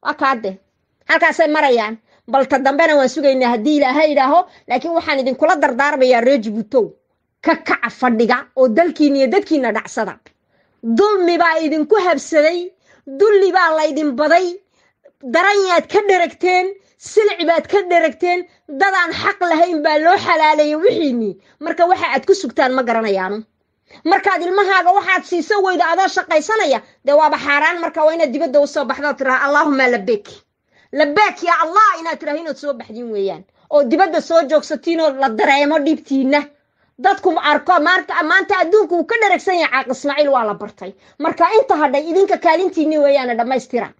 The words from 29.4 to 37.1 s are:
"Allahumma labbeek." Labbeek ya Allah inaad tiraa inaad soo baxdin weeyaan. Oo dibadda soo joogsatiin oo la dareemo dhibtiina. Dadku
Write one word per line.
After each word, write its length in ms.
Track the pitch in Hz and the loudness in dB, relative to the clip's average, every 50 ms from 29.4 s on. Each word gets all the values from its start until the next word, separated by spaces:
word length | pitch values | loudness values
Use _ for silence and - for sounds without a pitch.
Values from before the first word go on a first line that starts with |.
| - 277 | 0 0
"Allahumma 400 | 285 294 311 302 277 262 262 247 | 2 2 2 2 0 0 0 0
labbeek." 400 | 240 233 196 190 233 208 208 - - - _ _ _ _ _ _ _ _ _ _ | 0 -2 -2 -2 -4 -4 -4 -12 -20 -20 _ _ _ _ _ _ _ _ _ _
Labbeek 520 | - 277 311 285 294 403 427 392 - - - | -2 -2 -2 0 2 0 0 0 -2 -4 -2
ya 100 | 339 339 311 330 | -2 0 0 -2
Allah 260 | 311 339 - 427 415 370 330 | 0 2 2 2 2 2 -2
inaad 200 | 330 330 320 311 | -6 -10 -10 -8
tiraa 160 | 330 294 294 | -8 -8 -8
inaad 220 | 311 339 320 285 - | -8 -8 -8 -10 -10
soo 160 | - 285 277 | -8 -8 -8
baxdin 380 | 233 233 - 220 220 240 233 | -8 -10 -18 -16 -14 -12 -10
weeyaan. 320 | 220 202 196 196 175 156 185 _ _ _ _ _ | -6 -4 -4 -4 -6 -8 -14 _ _ _ _ _
Oo 140 | - 294 285 | 0 0 2
dibadda 380 | 240 226 294 381 359 311 330 | 2 2 2 2 2 2 -4
soo 200 | - - 330 330 330 | -2 2 0 0 2
joogsatiin 560 | 262 302 302 294 - 311 - - 330 339 320 | 2 0 -2 0 -2 -8 -6 -4 -4 -2 0
oo 80 | 320 311 269 262 | 0 -2 0 0
la 80 | 269 262 | -2 -2
dareemo 500 | 220 220 - 311 277 277 285 285 311 320 | 0 0 0 2 2 2 2 2 0 0
dhibtiina. 640 | 277 277 311 - - - 277 269 269 262 277 294 285 294 _ _ _ _ _ _ _ _ _ _ | 0 0 -2 -4 -4 -4 -4 -2 0 0 0 0 -2 -4 _ _ _ _ _ _ _ _ _ _
Dadku 320 | 247 370 | 0 0